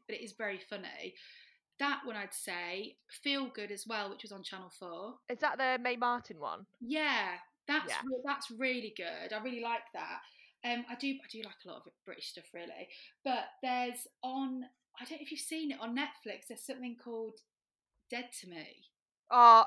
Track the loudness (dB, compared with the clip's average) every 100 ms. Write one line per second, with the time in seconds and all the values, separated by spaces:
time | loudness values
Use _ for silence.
0 | -12 -10 -10 -6 -6 -6 -8 -10 -10 -12
1 | -12 -14 -20 -20 -20 _ _ -4 -2 -2
2 | -4 -8 -8 -8 -6 -4 -4 -6 -8 -12
3 | -18 -8 -2 -2 -2 -6 -10 -8 -4 -4
4 | -4 -8 -12 -14 -12 -12 -12 -12 -10 -8
5 | -10 -12 -10 -2 0 2 2 2 0 0
6 | 0 0 -4 -10 -8 -8 -12 -12 -4 0
7 | 2 2 0 -4 -12 _ -2 0 0 -2
8 | -2 -4 -2 -4 -6 -2 0 0 -4 -8
9 | -8 -8 -6 -6 -6 -4 -4 -4 -6 -10
10 | -10 -10 -14 -20 -20 _ -4 -2 -4 -4
11 | -4 -4 -8 -12 -12 -14 -14 -16 -16 -18
12 | -16 -12 -12 -14 -16 -14 -12 -12 -14 -16
13 | -20 _ -2 -2 -2 -6 -2 0 0 -4
14 | -8 _ -4 -2 -2 -4 -8 _ _ -14
15 | -10 -10 -10 -8 -6 -4 -4 -4 -4 -2
16 | -2 -6 -12 -10 -12 -12 -10 -8 -10 -10
17 | -10 -8 -8 -12 _ _ _ _ _ _
18 | -10 -8 -8 -10 -12 -14 -14 -18 -20 _
19 | _ _ 4 12 12 12